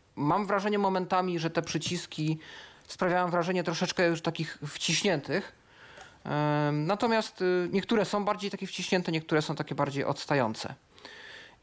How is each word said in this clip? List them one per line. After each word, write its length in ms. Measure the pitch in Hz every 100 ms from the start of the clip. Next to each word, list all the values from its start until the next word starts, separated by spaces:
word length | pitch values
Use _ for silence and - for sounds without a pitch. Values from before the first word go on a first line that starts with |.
| _ -
mam 300 | 143 180 196
wrażenie 320 | 202 208 208
momentami, 600 | 202 190 180 190 185 175
że 120 | 160
te 120 | 165
przyciski 760 | 160 165 - 175 - - 156 156 - - - - -
sprawiają 420 | - 185 180 180
wrażenie 340 | 175 170 185
troszeczkę 420 | 170 160 180 - 175
już 140 | 165
takich 360 | 170 160 160 - 151
wciśniętych. 840 | - - 160 208 160 - 156 - - - - - - - - -
E, 440 | 147 151 147 147
natomiast, 680 | 147 156 208 240 226 220 -
e, 20 | 185 180 175
niektóre 320 | 196 - 233
są 200 | 185 208
bardziej 260 | 196 202 196
takie 160 | 190 190
wciśnięte, 460 | - 180 185 175
niektóre 300 | 160 160 156
są 120 | 151
takie 200 | 151 147
bardziej 300 | 143 143 139
odstające. 680 | - 139 - 143 117 110 - - _ - - - - - - -